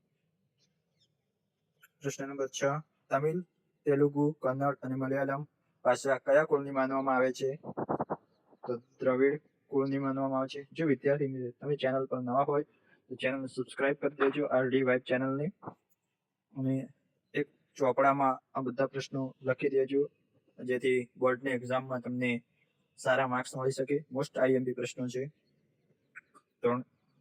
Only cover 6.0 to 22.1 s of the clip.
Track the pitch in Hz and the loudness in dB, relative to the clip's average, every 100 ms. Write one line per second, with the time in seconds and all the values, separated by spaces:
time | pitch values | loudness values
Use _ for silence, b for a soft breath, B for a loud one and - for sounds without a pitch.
6 | 135 135 - 143 156 147 139 135 131 135 | 2 0 4 4 6 0 0 -2 0 0
7 | 135 127 131 127 135 139 - - - - | 2 2 2 0 -4 -4 -10 -8 -4 -4
8 | - - _ _ _ _ 127 120 _ - | -4 -8 _ _ _ _ -8 -8 _ -2
9 | 131 127 139 151 _ _ - 139 135 139 | 2 4 4 2 _ _ -4 -2 0 0
10 | 135 135 135 131 135 143 139 - 160 131 | -2 -2 -2 -2 -4 -8 -12 -2 0 2
11 | 143 147 135 131 123 - 143 143 127 135 | 2 0 0 -4 -8 -8 -4 -2 0 0
12 | 131 127 123 127 143 143 151 b b b | -2 -4 0 0 2 0 -2 b b b
13 | - 127 131 135 131 - 123 - 139 147 | -16 -4 -4 -2 -6 -8 -8 -2 0 0
14 | 139 143 135 143 143 127 131 131 127 127 | -2 2 0 2 0 2 2 2 2 0
15 | - 127 135 135 156 - - - _ _ | 0 -2 0 -2 -4 -8 -16 -16 _ _
16 | _ _ _ _ _ 135 131 131 120 _ | _ _ _ _ _ -4 -2 -2 -4 _
17 | _ _ _ - - _ _ - 131 120 | _ _ _ -6 -6 _ _ 0 0 4
18 | 139 139 135 131 _ - 127 123 135 135 | 4 4 2 0 _ -6 -4 -2 -2 -2
19 | - 139 131 - 127 - 143 135 135 139 | -6 -6 -6 -6 -2 0 2 2 2 0
20 | 147 _ _ _ _ - 123 123 131 127 | 0 _ _ _ _ -12 -4 0 2 0
21 | 120 95 127 123 135 123 123 127 131 127 | -2 -2 0 0 -2 -4 -2 -4 -4 -8
22 | 120 | -6